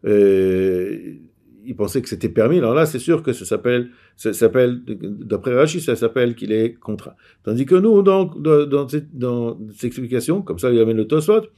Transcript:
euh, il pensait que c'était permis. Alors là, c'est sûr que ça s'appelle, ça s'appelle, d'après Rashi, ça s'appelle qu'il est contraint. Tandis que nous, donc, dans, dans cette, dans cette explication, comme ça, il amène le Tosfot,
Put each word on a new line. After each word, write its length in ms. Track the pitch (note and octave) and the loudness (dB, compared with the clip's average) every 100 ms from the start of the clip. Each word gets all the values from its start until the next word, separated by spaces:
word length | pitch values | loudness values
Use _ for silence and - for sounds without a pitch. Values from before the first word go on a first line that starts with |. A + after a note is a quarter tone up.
euh, 1120 | - G#2 G2+ F#2+ F#2+ F#2 F#2+ F#2 F#2 G#2+ - - E2 _ _ A#2+ | 2 4 6 4 2 2 0 -2 -4 -8 -14 -18 -20 _ _ _
il 100 | A2 | -16
pensait 260 | B2 G2+ C3+ | -8 -4 -4
que 80 | A#2+ | -6
c'était 200 | F#2 G#2 | -6 -4
permis. 300 | E2 A2+ F3 | 0 2 2
Alors 160 | A#2+ | 2
là, 120 | C3 D#3 | 2 0
c'est 140 | D3 | -2
sûr 240 | - D#3+ | 0 0
que 80 | D#3+ | 0
ça 120 | B2 | -6
s'appelle, 460 | F2+ G#2+ B2 B2 B2 _ _ | -4 -4 0 -2 -4 _ _
ça 180 | _ A2+ | _ -6
s'appelle, 520 | G2+ A#2 C3 B2 B2 | 2 2 4 0 0
d'après 680 | - G#2+ F#2+ G#2 G#2+ G2+ A2 | -10 -12 -10 -12 -6 -6 -2
Rashi, 280 | B2 D3+ E3+ | 2 2 0
ça 160 | D#3+ A2+ | -4 -2
s'appelle 400 | A#2 C3 B2 A#2 | -2 0 -2 -2
qu'il 160 | G#2+ | -4
est 220 | G#2+ A2+ | -2 -2
contraint. 420 | A#2 - G#2 - _ _ _ | -4 -12 -12 -12 _ _ _
Tandis 240 | - A#2 C3+ | -6 -4 2
que 80 | |
nous, 280 | F#3 G3+ G#3 | 2 6 4
donc, 380 | G3 F#3+ F3+ D#3 | 4 2 0 -4
dans, 260 | D3 D3+ C#3+ | 2 2 4
dans 200 | C#3 C#3 | -2 -2
cette, 320 | D3 D3 C#3+ | -6 -8 -6
dans 400 | B2 A#2+ A#2 A2+ G#2+ | -4 -2 -4 -6 -14
cette 100 | G#2 | -8
explication, 600 | B2 A#2+ B2 B2 A2+ F3+ | -8 -8 -4 -4 -2 -4
comme 180 | G3 F2+ | -4 -4
ça, 100 | B2+ | 2
il 80 | A#2+ | 4
amène 200 | A2+ A2+ | 4 2
le 100 | G#2+ | 0
Tosfot, 400 | D3+ D3+ G#3+ A3 | 0 2 0 0